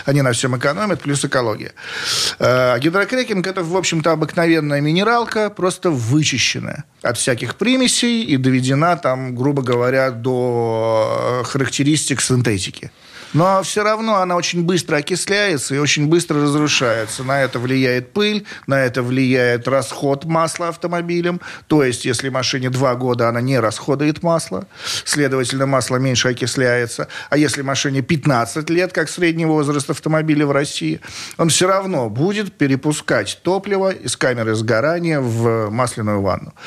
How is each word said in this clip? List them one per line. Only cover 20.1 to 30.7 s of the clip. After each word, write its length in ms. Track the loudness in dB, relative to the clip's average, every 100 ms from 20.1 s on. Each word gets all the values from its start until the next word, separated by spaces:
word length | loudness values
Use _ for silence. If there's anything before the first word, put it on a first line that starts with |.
| -2
масла 460 | 0 0 0 -2 -6
автомобилем. 720 | -4 -4 -4 -2 -2 -2 -4 -8 -12 0
То 160 | 2
есть, 220 | 4 0 -2
если 240 | -2 -2
машине 400 | -4 -2 -2 -2
два 260 | 0 0 2
года, 320 | 0 2 0
она 140 | 0
не 180 | 0 2
расходует 640 | 0 -2 -2 0 0 0
масло, 440 | 0 0 -2 -8 -10 -12 -8 -6
следовательно, 600 | -2 0 2 0 -2 0 2
масло 320 | 0 2 0
меньше 320 | 0 2 0
окисляется. 800 | 0 -2 0 2 2 0 -6 -10 -10 -2
А 80 | 2
если 240 | 2 0
машине 400 | -4 -2 0 -2
пятнадцать 680 | 0 0 2 2 2 -4 -2
лет, 240 | 0 0
как 160 | 0 -4
средний 360 | 0 0 2 2
возраст 440 | 2 2 0 -2
автомобиля 560 | -4 0 0 2 2 2
в 60 |
России, 500 | 2 0